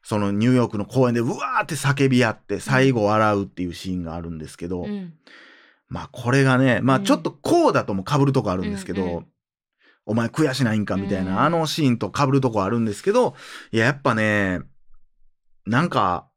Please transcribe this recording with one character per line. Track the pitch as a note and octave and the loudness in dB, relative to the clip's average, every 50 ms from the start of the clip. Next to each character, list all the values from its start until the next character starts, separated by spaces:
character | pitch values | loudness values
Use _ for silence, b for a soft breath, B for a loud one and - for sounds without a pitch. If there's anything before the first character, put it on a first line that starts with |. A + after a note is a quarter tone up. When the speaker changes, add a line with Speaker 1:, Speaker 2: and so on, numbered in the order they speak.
Speaker 1:
そ | _ - A2+ G#2 | _ -4 -4 -2
の | G2+ G2+ | -2 -2
ニ | G2+ G2+ A2 B2 | 0 0 2 4
ュ | |
ー | B2+ | 4
ヨ | B2+ A#2+ A2 | 4 2 0
ー | |
ク | - | -2
の | G#2 G2+ | -6 -8
公 | - - C3+ C3 B2 | -4 0 2 2 2
園 | A#2 | 2
で | A#2+ | 0
う | A#2 B2+ | -2 -2
わ | G3+ - - B3 B3+ - | -4 -6 -6 -4 -4 -4
ー | |
っ | G#3 | -4
て | - E3 | -4 -6
叫 | C3+ - C#3 C#3 C#3 C#3 C3+ | -2 0 0 2 2 2 4
び | B2+ B2 A#2+ | 4 4 4
合 | A2+ | 2
っ | G#2+ - | 0 -4
て、 | _ - G2+ F#2 | _ -8 -8 -6
最 | - - C3 C3 C3 C3+ | -2 0 2 4 4 4
後 | C3 A#2 G#2 | 4 2 2
笑 | G2+ G#2+ A2 A2 G#2+ G#2+ | 2 2 4 4 4 2
う | G2+ G2+ | 0 -2
っ | |
て | F#2 _ - | -4 _ -8
い | F2+ | -8
う | F2 E2 | -8 -8
シ | - - F#2+ | -8 -8 -6
ー | F#2 F2+ | -6 -6
ン | |
が | F2 D#2+ D#2+ | -6 -6 -8
あ | E2+ | -8
る | E2+ E2+ | -8 -10
ん | E2+ D#2+ | -10 -10
で | D#2 D2+ | -12 -14
す | - | -14
け | - E2+ F2 | -12 -8 -8
ど、 | F#2 F2+ | -6 -6
Speaker 2:
う | - | -6
ん。 | G#3 G#3 G3+ F#3 E3+ D#3+ _ B B B B B B B B B B B B B _ | -6 -8 -8 -10 -12 -16 _ B B B B B B B B B B B B B _
Speaker 1:
ま | - F2+ - | -12 -12 -12
あ | - | -12
こ | - - A#2+ A#2 | -14 -8 -4 0
れ | B2+ C#3 | 2 4
が | C#3 C3+ B2+ B2+ | 4 4 4 4
ね、 | C3+ C3 A#2+ G2 | 4 2 2 2
ま | G#2 B2 C3+ | 2 2 2
あ | B2+ | 2
Speaker 2:
う | |
ん。 | - | 2
Speaker 1:
ち | G3 | 0
ょ | C#4+ | 0
っ | - | 0
と | - - | 0 -8
コ | - _ - - - F4 E4 C4+ | -8 _ -2 2 2 4 4 4
ー | |
ダ | F3+ C3 G#2+ | 2 2 0
と | - G#2 | 0 -4
も | F#2+ F#2 | -4 -4
被 | - D3+ C#3+ C#3 | -2 2 2 2
る | C#3 | 4
と | C3 C3+ | 2 0
こ | G#2+ G#2 | 0 0
あ | F#2 | -2
る | F#2 F2+ | -2 -4
ん | - | -4
で | G#2 | -6
す | G2 - | -8 -8
け | - | -8
ど、 | F2+ G2+ | -4 -4
Speaker 2:
う | F#2+ | -4
ん | F2+ F2 | -4 -4
う | E2 | -6
ん。 | E2 _ _ _ _ _ _ _ _ _ _ b b b b b _ | -10 _ _ _ _ _ _ _ _ _ _ b b b b b _
Speaker 1:
「お | - G#2+ | -4 -2
前 | A#2 A2+ | 0 -2
悔 | A#2 - - D#3 D3 | -2 0 0 0 0
し | B2+ B2+ C3+ | 2 0 0
な | A2+ A2 | 0 0
い | G#2+ | 0
ん | G#2 | 0
か」 | F#2+ G2+ G2 | -2 -2 -4
み | G2 G2 | -2 -2
た | G2 F#2 | -2 -2
い | F#2 | -2
な、 | F#2 | -2
Speaker 2:
う | F#2+ | 0
ん。 | G2+ | 0
Speaker 1:
あ | C3 D3+ | 0 2
の | E3+ E3 D#3+ | 2 0 -2
シ | D3 - - D#3 | -2 -2 0 2
ー | C3 | 2
ン | A#2+ A2 | 2 0
と | A2+ F#2+ - | -2 -4 0
被 | - C#3+ | 0 0
る | C3+ C3+ C#3 | 2 2 2
と | C3 B2+ | 0 0
こ | A2 G#2 F#2+ | 0 0 0
あ | F#2+ | 0
る | A#2 A#2 | 0 0
ん | A2+ | 0
で | A2 | -2
す | G2+ - - | -4 -4 -2
け | F#3+ | 0
ど、 | G#3 B3 A#3+ F#3 B B B B B B B B | 2 2 2 0 B B B B B B B B
い | - A2+ | 0 2
や、 | A2 | 2
や | B2 | 2
っ | C#3 C3+ | 0 0
ぱ | - C#3 A#2 | 0 0 2
ね、 | A2 G#2+ G#2+ G#2 G#2 G2+ F#2+ F#2 E2+ - - _ - _ - - - - _ _ _ - - _ _ _ _ _ _ _ | 2 2 2 2 2 2 0 -2 -4 -6 -12 _ -20 _ -20 -20 -20 -20 _ _ _ -20 -20 _ _ _ _ _ _ _
な | - A2+ B2+ E3 | -2 0 0 0
ん | F3 | 0
か | - C3 G#2 F#2+ F2+ D#2+ - _ _ | 0 0 0 0 0 -2 -6 _ _